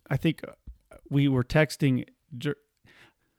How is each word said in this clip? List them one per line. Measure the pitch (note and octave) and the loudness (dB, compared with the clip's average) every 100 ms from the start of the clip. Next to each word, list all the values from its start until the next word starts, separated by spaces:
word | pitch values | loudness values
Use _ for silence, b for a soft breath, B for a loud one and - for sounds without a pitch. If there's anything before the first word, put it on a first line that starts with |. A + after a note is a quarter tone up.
| - | -6
I | C#3 | -2
think | E3 - - - - - _ - - | -2 -2 -10 -16 -20 -20 _ -20 -4
we | C#3 C#3+ | 2 2
were | B2+ | 2
texting | - D#3 D#3 - C#3+ B2 - _ _ A#2+ | 2 2 2 2 0 0 -4 _ _ -8
dur-, | D3 - _ _ _ b b b b | -6 -8 _ _ _ b b b b